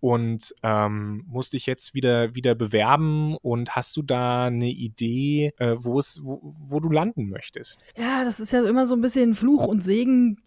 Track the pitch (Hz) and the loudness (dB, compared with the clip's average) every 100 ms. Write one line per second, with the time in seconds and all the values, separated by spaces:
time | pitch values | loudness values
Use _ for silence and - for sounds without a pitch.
0 | 127 120 117 113 - - 110 107 104 107 | 0 2 0 -4 -8 -6 0 2 0 -2
1 | 104 104 175 123 - 135 - 127 - 135 | -6 -8 -8 -8 -6 -6 -4 -6 -6 0
2 | 127 120 117 123 123 120 110 107 110 147 | 2 2 2 0 0 2 2 2 4 4
3 | 156 151 151 156 127 120 120 127 - - | 4 0 -2 -2 -2 -2 -2 -4 -4 -6
4 | 139 123 123 123 123 120 120 123 117 - | -2 0 0 0 0 0 -2 -4 -10 -6
5 | 117 123 143 147 147 - 120 117 120 135 | -4 -2 0 0 -2 0 -2 0 0 -2
6 | 143 156 139 143 151 156 143 147 160 151 | -2 -8 -10 -12 -12 -18 -6 -4 0 0
7 | 196 196 101 95 - - - - - - | 0 -4 -6 -8 -12 -14 -14 -16 -18 -6
8 | 233 262 247 220 214 247 220 247 254 247 | -4 -2 -2 -4 0 2 4 2 2 2
9 | 247 262 240 214 240 285 - 220 180 214 | 2 4 2 4 4 4 4 0 2 2
10 | 254 254 240 208 | 4 4 4 0